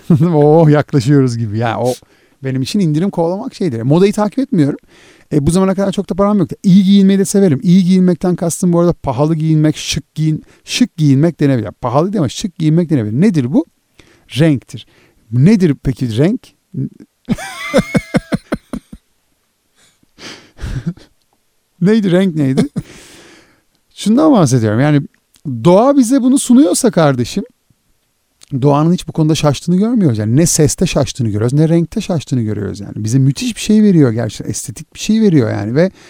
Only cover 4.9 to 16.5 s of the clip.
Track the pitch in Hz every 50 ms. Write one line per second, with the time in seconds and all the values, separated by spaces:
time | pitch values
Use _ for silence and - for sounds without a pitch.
4.9 | _ - - - _ _ _ _ 143 151 139 160 160 190 190 190 190 190 196 190
5.9 | 175 208 185 - 185 175 202 202 214 202 160 - - - - 202 175 202 190 190
6.9 | 202 202 190 190 196 190 196 - - 196 196 185 135 123 - 180 175 196 180 175
7.9 | 185 185 185 180 175 - - 180 175 - 180 170 - - 190 180 170 170 170 175
8.9 | 160 - - 143 123 123 147 156 165 151 156 160 160 156 151 156 147 - - -
9.9 | - 151 - _ _ - 156 156 156 - - - _ _ _ - - - 254 -
10.9 | _ - 156 143 131 135 156 170 151 - 160 139 135 120 104 101 - _ - 120
11.9 | 120 143 170 208 196 214 147 117 - - - 190 - - 160 151 156 175 180 135
12.9 | 165 131 110 107 107 131 190 226 175 151 120 120 160 262 339 - _ _ _ _
13.9 | _ _ _ _ _ _ _ _ - 113 165 165 143 120 - - - 110 - _
14.9 | _ _ _ _ _ _ _ - 110 123 135 190 226 190 185 160 135 - - 143
15.9 | 123 - 127 117 104 113 147 185 240 - _ -